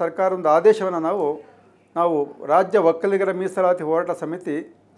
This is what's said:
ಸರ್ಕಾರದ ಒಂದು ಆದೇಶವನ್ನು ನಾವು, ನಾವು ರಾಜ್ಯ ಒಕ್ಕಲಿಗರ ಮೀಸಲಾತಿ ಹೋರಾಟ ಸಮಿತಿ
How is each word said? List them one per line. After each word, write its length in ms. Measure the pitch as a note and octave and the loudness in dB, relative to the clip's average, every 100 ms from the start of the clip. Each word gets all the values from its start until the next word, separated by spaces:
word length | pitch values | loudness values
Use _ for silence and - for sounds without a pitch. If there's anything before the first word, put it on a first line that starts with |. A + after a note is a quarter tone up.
ಸರ್ಕಾರದ 340 | E3+ E3 F#3+ F#3 | -6 -2 -2 0
ಒಂದು 120 | D#3 D#3 | 2 4
ಆದೇಶವನ್ನು 440 | G3+ G#3+ F#3+ E3+ D#3+ | 6 4 0 -2 -2
ನಾವು, 180 | G3 D3 D3+ - - _ _ _ E3 | -2 -2 -4 -10 -20 _ _ _ -2
ನಾವು 180 | E3+ D#3 C#3+ - C#3+ | 0 0 -2 -8 0
ರಾಜ್ಯ 260 | E3 F#3 G#3+ E3 | 2 2 2 2
ಒಕ್ಕಲಿಗರ 420 | E3 G3+ G3 G3 F#3 | 2 0 0 -2 -4
ಮೀಸಲಾತಿ 460 | F#3 F#3+ F#3 F3+ D#3 | -4 0 0 0 0
ಹೋರಾಟ 220 | D#3+ F3 E3+ | -2 -2 -6
ಸಮಿತಿ 320 | D#3 F3 F3 D3+ - - _ | -8 -8 -8 -8 -10 -18 _